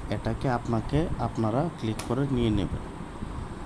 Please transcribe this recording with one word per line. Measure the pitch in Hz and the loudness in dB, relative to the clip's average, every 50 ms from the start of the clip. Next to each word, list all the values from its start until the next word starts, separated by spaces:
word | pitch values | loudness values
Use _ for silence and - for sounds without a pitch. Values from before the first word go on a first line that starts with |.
| - - | -4 -2
এটাকে | 104 107 - 113 113 117 - 139 | -4 -2 0 -2 -2 0 2 2
আপনাকে, | 120 - - 120 117 110 - - 139 147 170 - - - | 2 2 0 0 0 0 2 2 2 2 2 2 0 0
আপনারা | 117 120 - - 113 107 110 131 165 170 - - | 0 0 0 2 2 2 4 2 2 0 -2 -2
ক্লিক | - 110 107 - - - | -2 -2 -2 -2 -2 -2
করে | 120 131 143 139 | 0 0 2 2
নিয়ে | 135 123 120 113 | 2 4 4 4
নেবেন। | 101 101 87 - - - - - - - - - - - - - - - - - - - - | 4 4 2 0 -2 -4 -6 -8 -10 -10 -10 -10 -8 -8 -8 -6 -6 -6 -6 -6 -8 -8 -6